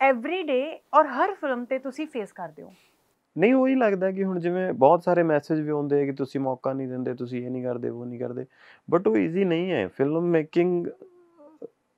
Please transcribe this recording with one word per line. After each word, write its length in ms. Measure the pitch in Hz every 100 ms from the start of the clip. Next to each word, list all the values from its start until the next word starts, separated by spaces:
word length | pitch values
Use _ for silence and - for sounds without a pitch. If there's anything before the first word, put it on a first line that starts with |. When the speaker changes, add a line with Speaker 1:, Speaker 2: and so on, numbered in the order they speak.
| 269
Speaker 1:
everyday 680 | 254 262 359 311 254 294 - _
ਔਰ 120 | 285 302
ਹਰ 280 | 254 370
ਫਿਲਮ 300 | 392 285 247
ਤੇ 140 | 240 262
ਤੁਸੀਂ 280 | 269 254 311
ਫੇਸ 260 | 254 196
ਕਰਦੇ 300 | - 170 156
ਹੋ? 100 | 170 190 _ _ _ _ _ 151
Speaker 2:
ਨਹੀਂ, 160 | 196
ਉਹੀ 200 | 262 262
ਲੱਗਦਾ 360 | 262 226 196 190
ਕਿ 140 | 190
ਹੁਣ 140 | 190 185
ਜਿਵੇਂ 340 | 170 180 185
ਬਹੁਤ 300 | 131 131 170
ਸਾਰੇ 200 | 175 175
ਮੈਸੇਜ 380 | 165 147 - 160
ਵੀ 80 | 151
ਆਉਂਦੇ 340 | 151 147 143
ਆ 20 |
ਕਿ 80 | 139
ਤੁਸੀਂ 280 | 139 135 139
ਮੌਕਾ 320 | 135 127 139
ਨਹੀਂ 160 | 135 131
ਦਿੰਦੇ, 260 | 127 127
ਤੁਸੀਂ 300 | 123 123 123
ਇਹ 60 | 123
ਨਹੀਂ 120 | 127
ਕਰਦੇ, 260 | 123 120 120
ਉਹ 180 | 117 123
ਨਹੀਂ 140 | 120
ਕਰਦੇ, 260 | 123 120 135 _ - - -
but 80 | 160 208
ਉਹ 60 | 220
ਈਜ਼ੀ 280 | 175 170
ਨਹੀਂ 280 | 196 165 185
ਹੈ। 160 | 156 92
ਫਿਲਮ 320 | - 139 160
ਮੇਕਿੰਗ 680 | 175 165 156 170 175 175 175 - - _ _ _ 294 311 - _ _